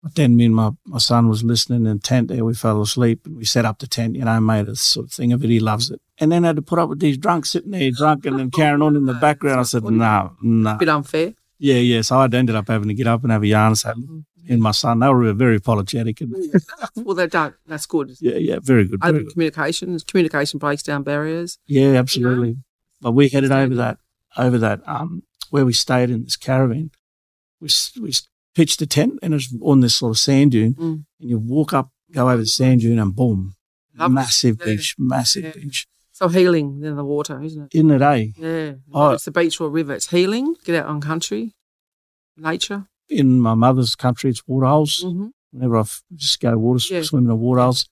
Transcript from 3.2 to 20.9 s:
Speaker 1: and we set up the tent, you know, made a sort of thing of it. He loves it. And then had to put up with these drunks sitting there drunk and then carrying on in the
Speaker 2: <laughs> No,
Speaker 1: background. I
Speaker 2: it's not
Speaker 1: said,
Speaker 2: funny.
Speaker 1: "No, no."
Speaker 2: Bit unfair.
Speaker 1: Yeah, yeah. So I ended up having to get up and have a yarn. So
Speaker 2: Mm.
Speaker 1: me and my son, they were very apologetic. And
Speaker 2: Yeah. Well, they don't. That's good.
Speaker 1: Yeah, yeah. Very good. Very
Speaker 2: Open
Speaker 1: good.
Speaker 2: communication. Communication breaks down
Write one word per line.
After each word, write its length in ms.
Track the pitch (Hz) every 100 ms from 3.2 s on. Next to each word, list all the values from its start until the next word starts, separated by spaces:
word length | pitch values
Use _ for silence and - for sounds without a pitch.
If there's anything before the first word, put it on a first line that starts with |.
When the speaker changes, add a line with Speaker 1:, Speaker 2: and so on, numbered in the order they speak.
Speaker 1:
and 120 | - 156
we 80 |
set 200 | 110 127
up 140 | 113 107
the 80 | 127
tent, 300 | - 113 120
you 80 |
know, 160 | 117 113
made 280 | 110 110 104
a 60 |
sort 320 | 107 - - 113
of 60 |
thing 200 | - 120
of 120 | 120
it. 60 | 117
He 100 | 113
loves 300 | 110 107 117
it. 80 | - _ _
And 140 | 156
then 100 | 170
had 140 | 170 156
to 60 |
put 180 | 151 170
up 80 | 170
with 100 | 143
these 180 | 160 135
drunks 340 | 147 175 139
sitting 200 | 175 -
there 200 | 185 135
drunk 340 | 123 151 147 135
and 100 | 135
then 120 | 131
carrying 320 | 143 151 143
on 140 | 151 147
in 100 | 135
the 60 |
Speaker 2:
<laughs> 20 |
No, 60 | 120
Speaker 1:
background. 380 | 147 147 147 131
I 40 |
Speaker 2:
it's 100 | 123
not 80 | 123
Speaker 1:
said, 20 |
Speaker 2:
funny. 140 | 107 113
Speaker 1:
"No, 380 | 113 107 95 -
no." 340 | 113 113 110 107
Speaker 2:
Bit 120 | 160
unfair. 460 | 151 139 156 170 226 _ _
Speaker 1:
Yeah, 180 | 143 127
yeah. 240 | 123 117
So 140 | 110 127
I 60 |
ended 320 | 131 120 127 110
up 100 | 101
having 220 | 110 107
to 60 |
get 120 | 104 117
up 160 | 117
and 80 | 123
have 140 | 110
a 20 | 104
yarn. 300 | 107 110 107
So 160 | -
Speaker 2:
Mm. 320 | 113 135 160 156 _ -
Speaker 1:
me 60 |
and 60 | 120
my 100 | 110
son, 260 | - 135 117
they 100 | 135
were 240 | 127 117
very 200 | 101 127
apologetic. 640 | 110 107 107 92 110 113 110
And 140 | 135 381
Speaker 2:
Yeah. 220 | 339 196 - - 240 -
Well, 180 | 226
they 140 | 180 175
don't. 260 | 175 147 - _
That's 180 | 156 -
good. 300 | 165 135 127
Speaker 1:
Yeah, 140 | 120 104
yeah. 200 | - -
Very 240 | 131 123 95
good. 120 | 98
Very 100 | 170
Speaker 2:
Open 120 | 156 -
Speaker 1:
good. 60 |
Speaker 2:
communication. 640 | 175 160 151 147 175 180 170 -
Communication 500 | 190 160 151 147 143
breaks 240 | 147 147
down 220 | -